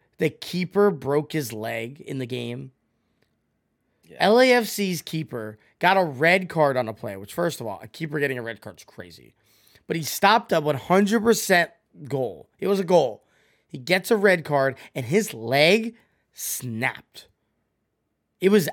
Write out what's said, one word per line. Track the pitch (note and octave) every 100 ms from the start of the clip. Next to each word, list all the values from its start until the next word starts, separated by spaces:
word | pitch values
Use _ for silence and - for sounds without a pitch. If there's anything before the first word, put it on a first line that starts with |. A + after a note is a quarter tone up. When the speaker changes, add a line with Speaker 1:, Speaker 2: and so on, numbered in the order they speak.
| _ -
Speaker 1:
the | E3
keeper | - - F3+ F3 G3 G3+
broke | D#3 B2+ D3 D3+
his | D#3 A#2
leg | A2 A2+ A#2 A#2 D3
in | - C#3
the | A#2+
game? | B2 A#2+ B2 C3+ _ _ _ _ _ _ _ _ _ _ _ _ _
Speaker 2:
Yeah. | _ -
Speaker 1:
L | F#3 A#3
A | B3+
F | B3 G#3+
C's | - F#3+ E3+
keeper | - D#3+ C#3 A#2+ G#2+ G#2+ _ -
got | F3 G3
a |
red | E3+ B2+ E3 F#3+ F3+
card | E3 C#3+ B2+
on | A2+
a |
play, | G#2+ G#2+ G2
which, | G#2
first | - E3+ C3
of | A2+
all, | F#2
a | A2+
keeper | - D#3+ D3+
getting | C#3+ B2
a |
red | A2+ G#2+
card | G#2 E2+
is |
crazy. | - - F2+ D2 A1+ _ _ _ _ _ -
But | E3
he |
stopped | C#3 - G3 A3 -
a | E3
one | D3 C#3
hundred | - F#3+ G3+ A3+
percent | A3+ G#3+ - F3 D#3+ _ _ - C#3
goal. | C#3 A#2 D#2 - -
It | F3+
was | G3
a |
goal. | F3 F3 B2+ G2+ _ _ _ _ _
He | D3
gets | B2 F#3 -
a | G#3+
red | G3+ F3+
card, | D3+ C#3+ C3+ A#2+ -
and | - A#2
his | G3 -
leg | A2+ A2+ C#3 D#3+ A3 A3+ - _ _ _
snapped. | - - - B2 A2 B2+ - _ - - _ _ _ _ _ _ _ _ _ _ -
It | F#3+
was | G#3 D3